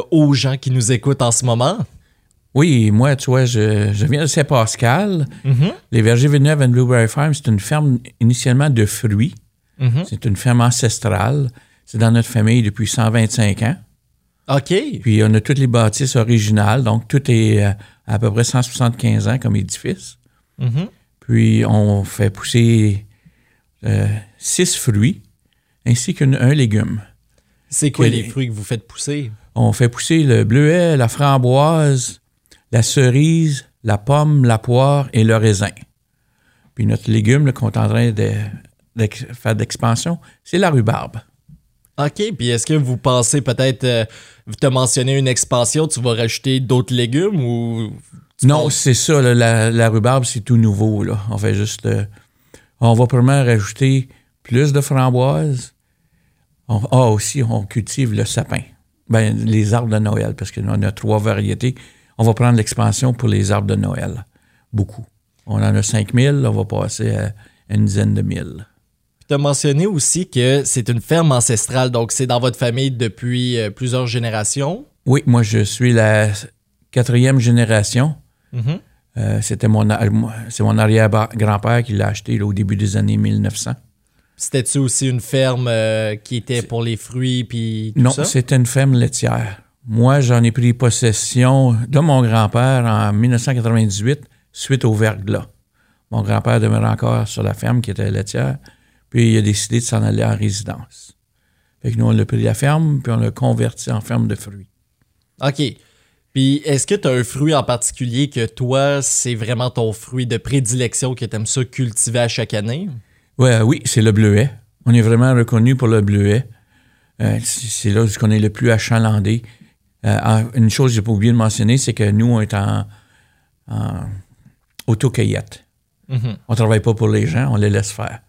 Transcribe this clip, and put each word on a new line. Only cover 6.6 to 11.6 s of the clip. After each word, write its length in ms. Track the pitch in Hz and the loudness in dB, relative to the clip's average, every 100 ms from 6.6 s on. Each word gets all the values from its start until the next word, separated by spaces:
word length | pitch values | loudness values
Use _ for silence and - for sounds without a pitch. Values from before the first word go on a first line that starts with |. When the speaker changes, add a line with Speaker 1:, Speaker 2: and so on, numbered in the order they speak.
Speaker 2:
and 80 | 127 | 4
Blueberry 380 | 120 123 123 113 | 4 4 2 2
Farm, 260 | - 151 | 0 0
c'est 140 | 147 - | 0 0
une 120 | 104 | 0
ferme 380 | - 151 147 123 - - | 0 0 0 0 -4 -2
initialement 500 | 117 123 135 123 147 | 0 2 2 2 2
de 160 | 117 104 | 2 0
fruits. 480 | - 117 101 147 - _ _ _ - | 0 -2 0 -2 -4 _ _ _ -4
Speaker 1:
Mhm. 240 | 127 123 185 | 0 0 -2
Speaker 2:
C'est 160 | - | -4
une 120 | 127 95 | -4 -2
ferme 260 | 127 120 | 2 2
ancestrale. 880 | 120 123 117 - 107 98 107 143 131 - | 2 2 0 -2 -2 -2 0 -2 -4 -8